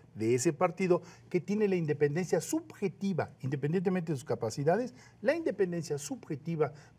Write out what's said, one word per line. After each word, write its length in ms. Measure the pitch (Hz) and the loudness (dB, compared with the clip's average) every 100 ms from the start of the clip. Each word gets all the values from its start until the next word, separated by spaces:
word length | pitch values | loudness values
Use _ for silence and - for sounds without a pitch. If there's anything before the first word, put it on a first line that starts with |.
| - 101 | -18 -2
de 200 | 113 123 | 2 2
ese 180 | 165 | 2
partido, 480 | 147 180 170 185 175 - - - | 2 0 2 2 2 0 -20 -4
que 120 | 180 | -4
tiene 260 | - 208 202 | 0 0 2
la 80 | 185 | 2
independencia 640 | 156 147 147 151 180 180 | 0 2 2 2 0 0
subjetiva, 920 | - 320 330 - 196 - 196 156 107 - | 0 -4 -4 -6 -6 -2 -2 -2 -4 -6
independientemente 720 | 131 139 147 185 185 185 170 | -6 -2 0 0 2 0 -2
de 60 | 139 | -4
sus 80 | - | -2
capacidades, 680 | 117 110 147 143 196 247 - - - | -2 -2 0 2 2 -2 -8 -20 -2
la 140 | 220 330 | 0 2
independencia 640 | 320 202 185 170 147 143 | -2 0 0 0 -2 -6
subjetiva 760 | - 254 - 151 165 160 147 - - | -4 -10 -8 -8 -4 0 0 -2 -20